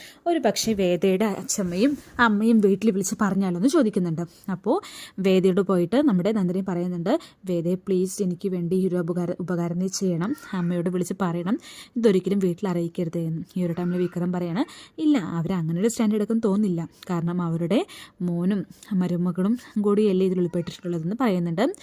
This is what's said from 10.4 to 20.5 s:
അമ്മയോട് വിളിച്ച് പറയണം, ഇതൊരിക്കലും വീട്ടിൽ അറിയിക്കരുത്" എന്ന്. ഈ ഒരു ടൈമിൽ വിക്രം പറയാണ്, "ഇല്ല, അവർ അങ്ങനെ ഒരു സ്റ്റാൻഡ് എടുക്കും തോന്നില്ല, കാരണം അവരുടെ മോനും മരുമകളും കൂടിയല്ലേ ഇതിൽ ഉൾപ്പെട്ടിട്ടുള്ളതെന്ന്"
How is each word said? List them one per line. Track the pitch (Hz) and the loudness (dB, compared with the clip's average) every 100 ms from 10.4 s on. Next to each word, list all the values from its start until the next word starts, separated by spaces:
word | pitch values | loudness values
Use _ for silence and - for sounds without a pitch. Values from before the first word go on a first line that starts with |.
| - | -6
അമ്മയോട് | 185 175 175 180 | -4 -2 0 -2
വിളിച്ച് | 180 175 190 | -2 -4 -2
പറയണം, | 180 170 175 247 - - - 240 | -2 -2 -2 -4 -6 -20 -10 2
ഇതൊരിക്കലും | 220 185 185 202 | 4 4 2 0
വീട്ടിൽ | 185 170 196 | 0 0 -2
അറിയിക്കരുത്" | 175 170 180 165 170 | -2 -4 -4 -4 -4
എന്ന്. | 165 160 - 180 | -4 -6 -6 -4
ഈ | 175 | -2
ഒരു | |
ടൈമിൽ | 165 175 180 | -2 -2 -2
വിക്രം | 175 170 180 | -2 -2 -4
പറയാണ്, | 180 175 175 339 - - - | -2 -4 -4 -4 -8 -18 -2
"ഇല്ല, | 311 285 | 2 2
അവർ | - 170 156 | 0 -4 -2
അങ്ങനെ | 185 160 170 | -2 -2 0
ഒരു | 226 | 0
സ്റ്റാൻഡ് | - 214 | 0 0
എടുക്കും | 214 208 226 | 0 0 0
തോന്നില്ല, | 220 196 214 165 170 _ - | 2 2 0 -2 -6 _ -6
കാരണം | 175 170 180 | -2 -2 -2
അവരുടെ | 170 165 170 226 403 - - - 175 | -2 -2 0 0 -2 -10 -20 -6 -4
മോനും | 170 185 202 - - - 190 | -2 0 -2 -6 -14 -4 -2
മരുമകളും | 180 175 180 175 196 247 - 214 202 | 0 0 -2 0 0 -2 -4 -2 2
കൂടിയല്ലേ | 202 214 185 185 | 4 4 4 2
ഇതിൽ | 185 | 2
ഉൾപ്പെട്ടിട്ടുള്ളതെന്ന്" | 175 | 0